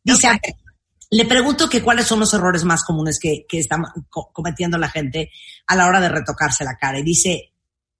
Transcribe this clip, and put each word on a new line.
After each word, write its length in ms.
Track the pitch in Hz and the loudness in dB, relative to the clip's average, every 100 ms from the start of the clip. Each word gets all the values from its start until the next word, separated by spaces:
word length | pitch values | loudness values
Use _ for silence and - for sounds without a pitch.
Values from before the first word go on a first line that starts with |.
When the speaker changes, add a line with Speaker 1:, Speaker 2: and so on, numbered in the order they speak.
| - | 2
Speaker 1:
Dice, 180 | 254 | 4
Speaker 2:
Okay. 100 | 240 | 4
Speaker 1:
a 40 | 226 | 2
ver, 140 | - - _ _ _ _ _ | -2 -10 _ _ _ _ _
le 120 | 220 - | 2 2
pregunto 420 | 254 254 294 320 | 2 2 0 0
que 140 | 240 | 0
cuáles 240 | 233 240 233 | 2 2 2
son 120 | 220 | 2
los 140 | 214 | 2
errores 300 | 208 180 175 | 2 2 0
más 180 | 175 165 | 0 0
comunes 360 | - 165 156 147 | 0 -2 -2 -2
que, 240 | 160 147 - | -2 -4 -4
que 120 | 165 | -6
está 160 | 160 156 165 - - | -2 -4 -4 -10 -12
co-, 200 | - - | -12 -12
cometiendo 460 | - 165 147 175 170 | -8 -8 -4 -2 -2
la 100 | 156 | -2
gente 420 | 160 139 156 156 - - - - | -4 -6 -6 -8 -12 -20 -10 -2
a 100 | 185 | 2
la 100 | 180 | 4
hora 140 | 190 | 4
de 80 | 175 | 2
retocarse 560 | 156 - - 147 - | 0 -4 -4 -2 -2
la 120 | 139 127 | -6 -4
cara. 220 | 135 135 | -4 -2
Y 40 | |
dice, 500 | 151 170 185 170 - _ _ _ _ _ | -2 0 0 -4 -8 _ _ _ _ _